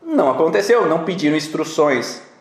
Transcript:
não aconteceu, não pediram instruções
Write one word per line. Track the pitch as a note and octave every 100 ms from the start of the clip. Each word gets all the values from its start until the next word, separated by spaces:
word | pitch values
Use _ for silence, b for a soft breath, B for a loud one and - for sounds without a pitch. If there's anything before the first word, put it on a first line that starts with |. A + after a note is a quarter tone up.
não | E4 D4+ D3
aconteceu, | B2+ D#3 G#3 G3 A#3+ D#3+
não | E3 E3+
pediram | F3+ D3 D3+
instruções | D3+ F3+ D#3 - D3+ C3+ B2+ - - -